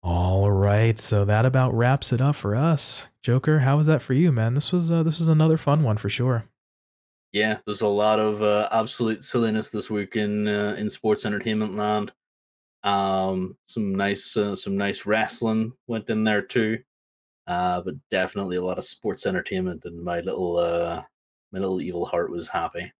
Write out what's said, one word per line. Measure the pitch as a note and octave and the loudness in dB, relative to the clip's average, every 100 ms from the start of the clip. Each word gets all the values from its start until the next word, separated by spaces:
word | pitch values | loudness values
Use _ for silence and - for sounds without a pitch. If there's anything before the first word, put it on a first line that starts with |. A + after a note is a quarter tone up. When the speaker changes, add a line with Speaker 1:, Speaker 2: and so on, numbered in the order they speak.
Speaker 1:
All | F2+ F2 F2+ F#2+ G2+ | 0 0 2 2 2
right, | G2 G2+ G#2 A2+ A2 | 2 4 4 4 2
so | - G#2 G2+ | 0 2 4
that | G#2+ | 4
about | B2+ C3 B2+ | 4 4 2
wraps | A2+ A#2+ C#3 - | 2 2 2 0
it | A#2+ | 0
up | C3+ D3 | 0 0
for | G#2 | -2
us. | G#2+ D#3+ D3+ - - - _ | 2 2 2 0 -6 -8 _
Joker, | - B2+ - D#3 | 0 2 4 4
how | C3+ C#3+ | 4 4
was | D3+ | 4
that | D#3 | 2
for | - | 2
you, | C3 F3 | 2 4
man? | B2 A2+ | 4 2
This | C3 - | 0 0
was, | F3+ E3 | 0 2
uh, | E3 | 2
this | D#3+ D#3 | 2 2
was | E3 | 4
another | D#3 D#3 D#3+ | 6 6 4
fun | - D3+ | 4 2
one | C3+ G#2+ | 4 2
for | G2+ | -2
sure. | - B2 A#2 - _ _ _ _ _ _ _ _ | 0 0 0 -4 _ _ _ _ _ _ _ _
Speaker 2:
Yeah, | G2+ A2 G#2 - | 0 0 0 -4
there's | G#2 | -2
a | G#2+ | 0
lot | G2+ G#2+ G#2+ | 2 4 4
of, | G#2+ G#2+ | 2 2
uh, | G#2+ G#2 G#2+ | 2 2 2
absolute | A2+ A2 - A#2 G#2+ | 0 -2 -2 -2 -2
silliness | - B2 A2+ A2 G#2 | -2 0 0 0 -4
this | G#2+ - | -8 -6
week | G#2 G2 A2 | -6 -4 -4
in, | G#2 G#2 G#2 | -2 -2 -2
uh, | G#2 G#2 G#2 | -2 -2 -4
in | G#2 | -6
sports | - A2 G#2 A2 | -4 0 0 0
entertainment | G#2 - G#2+ G#2+ G2 | -4 -2 -2 -2 -2
land. | G#2 G#2+ G2+ _ _ _ _ _ _ _ | -2 -2 -2 _ _ _ _ _ _ _
Um, | G2+ G2 G2 F#2+ F#2+ F#2 F#2 - - | -2 0 2 0 0 -2 -6 -10 -12
some | - G2+ | -6 -2
nice, | F#2+ G2 G2 - A2 | 0 -2 0 0 0
uh, | G#2 | -2
some | G2 - G2 | -2 -4 -2
nice | G2+ F#2+ | -2 -4
wrestling | G2+ G#2+ G#2+ - A2+ A2 A2 - - | -2 0 0 -2 -2 0 -2 -8 -8
went | A2+ G#2 | -8 -4
in | G#2+ | -2
there | A2 G#2 | 2 0
too. | - B2 A2 A2+ _ _ _ _ _ _ - | 0 -2 0 -2 _ _ _ _ _ _ -6
Uh, | F2 F2+ F2+ | -2 0 -2
but | F2+ - _ | -4 -10 _
definitely | G2 F#2 G2+ G2 F2+ | -2 -2 -4 -4 -4
a | |
lot | F2+ F2+ | -4 -4
of | |
sports | - - G#2+ F#2+ | -6 -6 -6 -4
entertainment, | G#2 F#2 - F#2+ F#2 E2 F2 | -2 -4 -4 -4 -4 -6 -12
and | E2+ | -10
my | E2+ F2 | -6 -4
little, | F2 - F2+ E2+ | -4 -4 -2 0
uh, | E2+ E2+ E2+ E2 - _ _ _ _ | 0 0 -2 -6 -10 _ _ _ _
my | F#2+ | -6
little | F#2+ F#2 | -4 -2
evil | D#2+ E2+ | -4 -6
heart | E2+ E2+ E2+ | -4 -2 -4
was | E2+ D#2+ | -6 -6
happy. | F#2 E2 E2+ F2+ | -6 -6 -8 -12